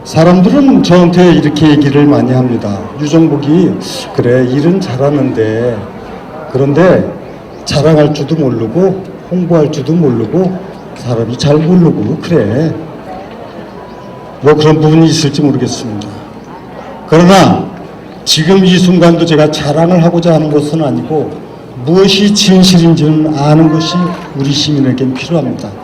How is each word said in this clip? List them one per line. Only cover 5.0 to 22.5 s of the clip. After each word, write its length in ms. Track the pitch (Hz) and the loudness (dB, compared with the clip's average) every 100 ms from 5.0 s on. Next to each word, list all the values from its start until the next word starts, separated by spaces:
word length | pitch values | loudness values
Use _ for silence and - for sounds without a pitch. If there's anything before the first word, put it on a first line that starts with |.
| 143 147 127 110 110 110 123 107 95 - - - - - - | 0 0 -2 -2 -2 -2 -4 -4 -10 -14 -16 -16 -16 -16 -8
그런데 580 | 127 139 139 180 123 - - - - - - | -2 0 2 4 2 -2 -8 -16 -18 -20 -16
자랑할 480 | - 151 147 151 147 | -6 0 2 4 2
줄도 240 | 147 135 160 | 0 -4 -2
모르고 680 | 135 113 113 170 190 - - - - | -2 -2 -4 0 0 -2 -10 -16 -6
홍보할 420 | 180 165 170 147 | -4 0 0 0
줄도 220 | - 127 | -2 -2
모르고 600 | 170 147 117 107 170 185 - - - - - | 0 0 0 -2 -2 -2 -4 -12 -16 -18 -12
사람이 400 | 123 113 113 123 | -6 -4 -4 -2
잘 180 | 143 151 | 0 2
모르고 640 | 165 180 160 127 104 - | 4 4 4 0 -4 -6
그래." 500 | - 165 101 120 160 - - - - - - - - - - - - - - - - - | -2 0 0 -2 -2 -6 -12 -16 -16 -16 -16 -18 -16 -18 -18 -18 -18 -18 -18 -18 -18 -2
뭐 120 | 139 | 2
그런 240 | 147 151 151 | 4 4 4
부분이 280 | 151 160 160 | 4 4 4
있을지 340 | 143 143 - | 2 -2 0
모르겠습니다. 680 | 147 123 120 - 117 104 101 104 - - - - - - - - - | 0 0 -2 -6 -8 -10 -10 -14 -18 -18 -18 -18 -18 -18 -16 -18 0
그러나 560 | 156 175 196 139 - - - - - - - - | 4 6 6 4 2 -4 -12 -16 -18 -18 -12 -4
지금 360 | 156 156 196 | -2 2 4
이 120 | 180 180 | 4 4
순간도 460 | 185 180 170 165 | 2 4 4 4
제가 260 | 160 151 156 | 2 2 2
자랑을 540 | - 143 151 170 180 | 0 -2 0 2 2
하고자 300 | 165 170 170 | 2 2 0
하는 160 | 156 151 | 0 2
것은 320 | 147 - 165 | 0 -2 -2
아니고 460 | 147 - - 156 117 - - - - 123 127 | -2 -4 -4 -4 -4 -10 -16 -18 -18 -8 0
무엇이 460 | 180 196 196 202 | 2 4 2 2
진실인지는 1000 | - - | 2 4